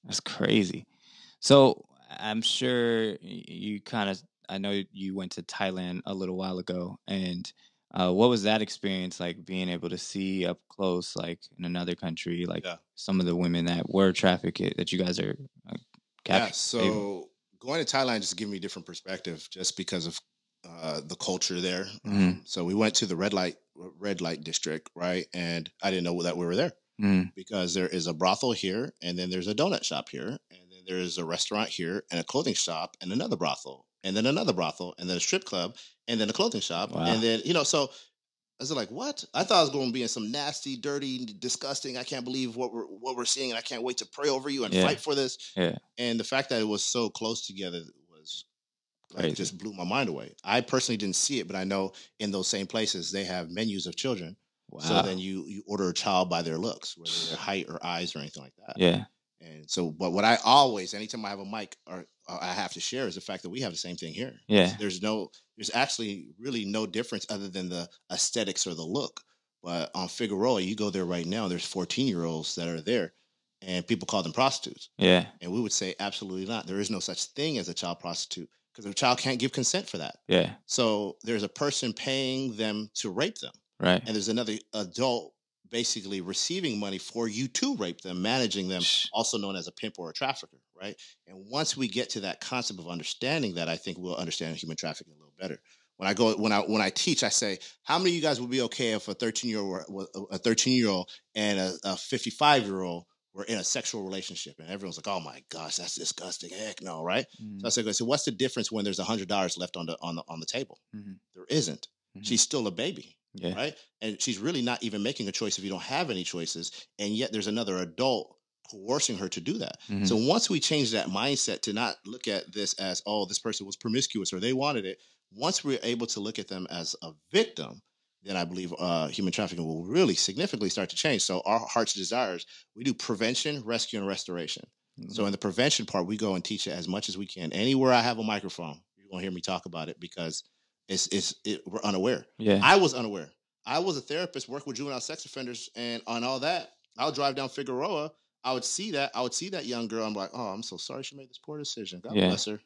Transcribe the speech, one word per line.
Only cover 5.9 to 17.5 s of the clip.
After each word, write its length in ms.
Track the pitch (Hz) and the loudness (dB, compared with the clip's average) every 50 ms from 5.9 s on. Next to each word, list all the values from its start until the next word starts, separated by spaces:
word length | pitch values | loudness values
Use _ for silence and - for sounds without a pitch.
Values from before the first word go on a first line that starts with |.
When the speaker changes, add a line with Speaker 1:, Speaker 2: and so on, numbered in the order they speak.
| 90 92 - | -6 -6 -6
Speaker 1:
a 60 | - 98 | -6 -6
little 220 | 95 95 92 92 | -4 -4 -4 -4
while 220 | 92 95 95 92 90 | -4 -4 -4 -4 -4
ago, 400 | 90 - 90 90 87 87 - - _ | -4 -4 -4 -4 -4 -6 -8 -12 _
and, 440 | - 98 98 92 90 90 90 - - - _ _ _ _ _ _ _ - | -6 -4 -2 -2 -2 -4 -6 -8 -10 -14 _ _ _ _ _ _ _ -2
uh, 180 | - 90 90 | 2 2 4
what 160 | 90 98 113 123 | 6 6 6 6
was 140 | 123 110 | 6 4
that 180 | 98 104 110 110 | 4 4 4 2
experience 560 | 107 101 - - - 101 95 92 92 90 - - | 2 -2 -4 -4 -2 -2 -2 -2 -2 -4 -4 -4
like, 240 | 90 87 85 - 85 | -6 -6 -6 -8 -8
being 220 | - 92 92 92 90 | -4 -2 -2 0 0
able 180 | 87 85 85 87 | -2 -2 -2 -4
to 80 | 90 87 | -4 -4
see 460 | - - - 101 95 95 95 95 90 | -6 -6 -4 -2 -2 0 0 0 0
up 140 | 87 87 - _ _ | 0 -2 -4 _ _
close, 480 | - - 98 92 87 90 87 - - | -6 -2 0 2 2 0 -2 -4 -4
like, 240 | - - 82 87 - - - _ - | -4 -4 -4 -6 -8 -12 -20 _ -8
in 60 | 90 | -4
another 300 | 87 87 87 87 87 87 | -4 -2 -2 -2 -2 -4
country, 500 | - - 85 82 - - 87 85 85 87 | -2 -4 -4 -4 -4 -4 -4 -2 -2 -2
like, 180 | 87 85 82 85 | -2 -2 -4 -4
Speaker 2:
Yeah. 120 | 92 85 - _ _ _ | -6 -8 -10 _ _ _
Speaker 1:
some 220 | - - - 95 92 | -10 -2 2 4 4
of 40 | 90 | 4
the 80 | 87 85 | 4 4
women 280 | 87 90 87 87 85 85 | 4 4 4 4 2 2
that 220 | 85 87 85 - - | 2 2 0 0 2
were 240 | - 98 98 95 | 6 8 8 8
trafficked, 460 | 90 - - 95 92 90 - 87 85 - 95 95 - | 8 8 6 6 6 6 2 -4 -2 0 0 0 0
that 160 | - 90 - | 0 -2 0
you 60 | - 90 | 0 0
guys 200 | 92 90 90 - | 2 2 2 0
are, 160 | - - - - 139 - _ - _ - | 0 -2 -4 -6 -10 -18 _ -20 _ -12
uh, 60 | - - - _ - _ _ _ _ _ _ | -12 -12 -12 _ -20 _ _ _ _ _ _
Speaker 2:
Yeah, 120 | - 92 98 | 4 4 4
Speaker 1:
captured, 140 | 117 98 - | 4 4 0
Speaker 2:
so 260 | - - - - 117 | -2 -2 0 2 4
Speaker 1:
able 500 | 95 95 107 107 101 101 98 87 78 - _ _ _ _ | 4 4 2 0 -2 -2 -4 -6 -8 -14 _ _ _ _